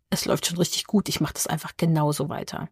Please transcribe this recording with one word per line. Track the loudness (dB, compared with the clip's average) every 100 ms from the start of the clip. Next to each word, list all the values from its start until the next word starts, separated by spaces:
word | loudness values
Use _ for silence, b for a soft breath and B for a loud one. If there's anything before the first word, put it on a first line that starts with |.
| -4
es | -2 0
läuft | 0 0
schon | 0
richtig | 0 -2 0
gut, | 0 2
ich | 0
mach | -2
das | -2 -4
einfach | -4 -6 0
genauso | 2 4 4 2 -2
weiter. | -4 -6 -8 -8